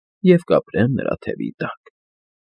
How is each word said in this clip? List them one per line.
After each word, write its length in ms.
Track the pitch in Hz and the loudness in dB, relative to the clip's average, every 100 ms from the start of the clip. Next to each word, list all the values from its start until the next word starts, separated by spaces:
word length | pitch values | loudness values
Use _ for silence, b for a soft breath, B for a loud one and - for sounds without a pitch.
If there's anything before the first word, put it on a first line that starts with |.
| _ _ | _ _
և 200 | 180 175 | 4 4
կապրեմ 560 | - - - - 117 131 | 4 0 0 -2 0 0
նրա 160 | - - | -4 -6
թևի 360 | - - - | -8 -8 -8
տակ։ 400 | - - - - _ _ _ _ _ _ | -8 -12 -12 -20 _ _ _ _ _ _